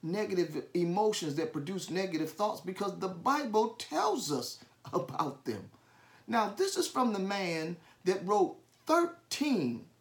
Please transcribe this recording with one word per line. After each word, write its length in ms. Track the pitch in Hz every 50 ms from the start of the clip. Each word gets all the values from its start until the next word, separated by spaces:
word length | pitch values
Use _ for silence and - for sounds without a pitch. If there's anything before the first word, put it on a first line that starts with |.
| -
negative 600 | 156 175 208 214 185 196 175 175 156 151 - - - -
emotions 600 | 180 175 170 175 196 214 214 214 - 175 151 139
that 180 | 151 160 156 -
produce 360 | 156 147 156 196 185 - -
negative 440 | 156 185 190 185 165 156 156 156 -
thoughts 260 | - 208 214 - -
because 400 | - 180 190 - 202 196 175 170
the 80 | 190
Bible 600 | 190 180 170 - 247 277 294 294 233 208 220 220 220 - -
tells 500 | - - 294 320 415 440 415 277 185 143
us 300 | 147 127 120 - - - - - _ _ _ -
about 540 | - - 131 - - - 156 139 - - _
them. 260 | - 110 95 92 - - - _ _ _ - - - - - -
Now, 220 | - 220 233 214 196
this 260 | 208 320 381 392 -
is 120 | 381 349
from 260 | - - 269 254 240 214
the 60 | 196
man 580 | 190 196 202 202 190 175 170 160 160 165 175 - - - - _ _
that 240 | 180 190 185 -
wrote 300 | 180 214 208 185 - - - - _ _ _ _
thirteen 1000 | - 311 349 349 339 - - _ _ - - 285 302 262 196 147 120 117 110 - - _ _